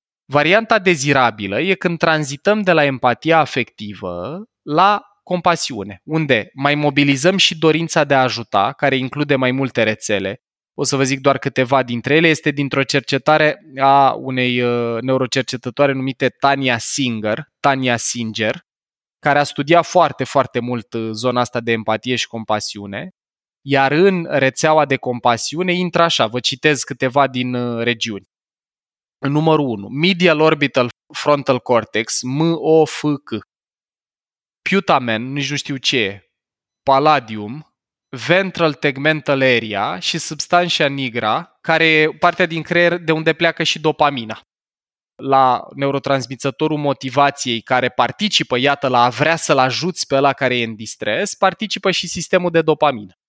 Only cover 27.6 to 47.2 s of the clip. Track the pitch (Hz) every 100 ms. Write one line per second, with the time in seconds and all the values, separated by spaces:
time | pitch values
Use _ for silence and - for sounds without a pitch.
27.6 | 123 117 117 117 117 98 - _ _ _
28.6 | _ _ _ _ _ _ 139 147 160 156
29.6 | 139 107 98 135 175 185 175 151 156 156
30.6 | 139 - 123 - _ - - 147 131 127
31.6 | - 120 107 107 117 - 127 139 165 165
32.6 | 151 160 151 - 151 143 - 110 - _
33.6 | _ _ _ _ _ _ _ _ _ _
34.6 | - 190 - 147 123 110 127 143 135 143
35.6 | - 135 - 135 101 101 _ _ _ _
36.6 | _ _ - 135 151 147 113 107 104 139
37.6 | - _ _ _ _ 127 117 180 190 -
38.6 | 165 139 147 135 147 156 143 135 131 117
39.6 | 110 101 117 180 - 165 - 165 - 175
40.6 | 175 - 147 139 131 117 110 127 175 _
41.6 | - 160 160 156 156 156 175 170 175 160
42.6 | 151 170 175 175 160 160 160 156 170 -
43.6 | 160 175 156 151 147 139 110 110 _ _
44.6 | _ _ _ _ _ - 139 135 127 120
45.6 | - 139 139 139 - 135 120 131 139 -
46.6 | 156 151 143 135 135 123